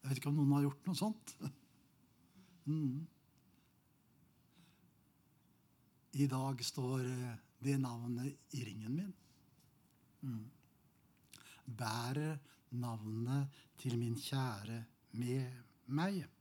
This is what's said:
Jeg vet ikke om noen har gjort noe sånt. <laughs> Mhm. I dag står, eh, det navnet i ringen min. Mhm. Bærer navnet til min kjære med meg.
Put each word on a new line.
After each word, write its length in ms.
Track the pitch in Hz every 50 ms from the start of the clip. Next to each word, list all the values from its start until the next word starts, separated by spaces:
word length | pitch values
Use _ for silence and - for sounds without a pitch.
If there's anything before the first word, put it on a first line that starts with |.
Jeg 80 | - 135
vet 100 | 135 123
ikke 140 | - 147 143
om 80 | 151
noen 160 | 147 139 143
har 100 | 143 143
gjort 240 | 143 139 - - 185
noe 100 | 180 - 190
sånt. 300 | 220 214 - - - - -
<laughs> 160 | - 139 - - - - - - - - _ _ - _ - _ - - _ - - - - - - 139
Mhm. 380 | 151 156 151 135 127 147 165 - - _ _ _ _ - _ - - - _ _ _ _ _ _ _ _ _ _ _ - - _ _ _ _ _ _ - - - - _ - - _ - _ - _ _ _ _ _ _ _ _ _ _ _ _ _ _ _ _ _ _ _ _ - 135
I 60 | 143 139
dag 300 | 135 131 135 139 135 123
står, 460 | - - - - 127 123 131 131 127
eh, 300 | 123 127 123 123 123 117 110 - - _ _ -
det 140 | 135 139 135
navnet 720 | 131 123 120 117 120 120 123 120 127 143 139 - - _ -
i 60 | 135 120
ringen 260 | 107 101 107 110 113 131
min. 220 | 160 196 202 180 - - - - - - - - - - - _ _ _ _ _ _ - _ _ _
Mhm. 220 | - 135 120 113 107 120 - - - _ _ _ _ - _ _ _ - _ - _ - - - - - - - -
Bærer 720 | 131 117 107 117 110 107 120 120 123 135 147 151 156 156 143 - - - - _ _
navnet 800 | - 120 120 120 117 110 107 107 107 110 117 120 135 143 143 139 - - - - _ -
til 180 | - 127 120
min 160 | 120 120 117 117
kjære 720 | 117 - - - 131 131 127 110 101 101 104 113 117 113 - - _ _ _ -
med 340 | 110 123 123 127 135 131 127 127 123 - - - - _
meg. 380 | - 131 151 170 196 202 185 131 - - _